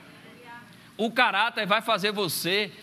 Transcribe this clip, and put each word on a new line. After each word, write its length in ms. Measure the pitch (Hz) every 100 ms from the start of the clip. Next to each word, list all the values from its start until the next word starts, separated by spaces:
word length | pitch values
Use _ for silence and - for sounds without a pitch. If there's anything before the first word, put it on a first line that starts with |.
| - - - - 233 240 - - - -
O 140 | 226
caráter 560 | 240 233 190 233 226 196
vai 160 | 214
fazer 300 | 220 208 202
você 580 | 202 180 - 165 196 202 -